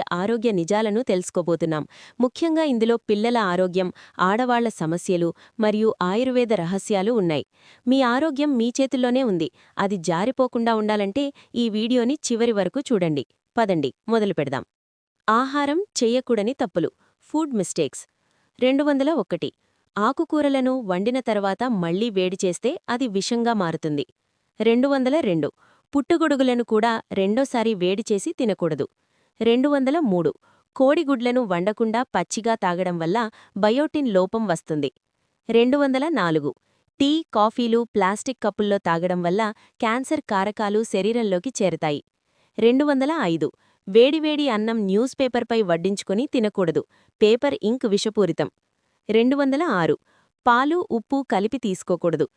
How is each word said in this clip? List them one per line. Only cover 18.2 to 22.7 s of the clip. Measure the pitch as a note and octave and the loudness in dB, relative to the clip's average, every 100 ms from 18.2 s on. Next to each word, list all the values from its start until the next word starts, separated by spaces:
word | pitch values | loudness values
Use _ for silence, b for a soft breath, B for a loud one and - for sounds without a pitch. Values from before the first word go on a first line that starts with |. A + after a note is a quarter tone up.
| _ _ _ - | _ _ _ -2
రెండు | B3+ C4+ | 0 2
వందల | D4 C#4 C#4 | 2 0 0
ఒకటి, | D#4+ F#3 E3+ D3 - _ _ _ G3 | -2 -2 -6 -6 -10 _ _ _ -2
ఆకుకూరలను | G#3+ C4+ D#4+ D4+ C#4+ C4+ B3+ C4 G3+ | -2 -2 -2 0 0 0 0 -2 -2
వండిన | F3+ G#3 C4 | -2 0 -2
తర్వాత | A#3+ G#3 G3 F#3+ B3+ | -2 -2 -2 -2 -2
మళ్ళీ | G#3 E3+ F3+ A#3+ | -2 -2 -2 -2
వేడి | F#3+ F#3 F#3 | 0 -2 -2
చేస్తే | F#3 E3+ A#3+ | -4 -2 -4